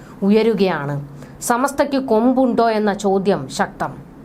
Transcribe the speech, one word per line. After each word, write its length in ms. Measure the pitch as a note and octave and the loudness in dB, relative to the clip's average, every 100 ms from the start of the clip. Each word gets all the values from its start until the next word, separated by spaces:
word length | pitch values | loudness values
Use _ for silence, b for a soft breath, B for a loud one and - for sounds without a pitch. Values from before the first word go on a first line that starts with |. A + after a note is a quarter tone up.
| B B | B B
ഉയരുകയാണ്. 840 | G3 G#3+ A3 G#3+ F#3+ D#3+ C#3+ C#3+ C#3+ B B B | 2 4 4 2 2 0 -4 -6 -8 B B B
സമസ്തയ്ക്ക് 560 | - A#3+ C#4 C4+ C#4+ C#4 | -2 0 0 0 -2 -2
കൊമ്പുണ്ടോ 720 | C4+ A3 A#3+ B3+ C4 A3 A#3 | 0 2 4 2 2 2 2
എന്ന 240 | A3 G#3+ | 2 0
ചോദ്യം 540 | G3 G3+ G3 G3 F3 C3 | 0 0 0 2 0 -2
ശക്തം. 440 | - G3 - D#3+ C3+ - - | -4 -4 -4 -8 -8 -18 -20